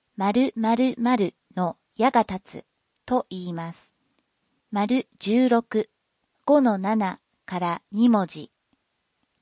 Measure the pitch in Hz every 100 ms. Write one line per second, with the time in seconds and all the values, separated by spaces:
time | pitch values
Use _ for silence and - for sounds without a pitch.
0 | _ - 196 214 269 - 220 233 262 -
1 | 233 247 180 - _ - 180 - _ -
2 | 240 240 214 185 - - - _ _ _
3 | - 247 - 185 180 165 165 - _ _
4 | _ _ _ _ _ _ _ 208 208 254
5 | - - 196 233 254 233 - 214 - _
6 | _ _ _ _ - 285 254 196 190 220
7 | 190 - _ _ - 180 175 170 _ 202
8 | 240 220 175 156 - _ _ _ _ _
9 | _ _ _ _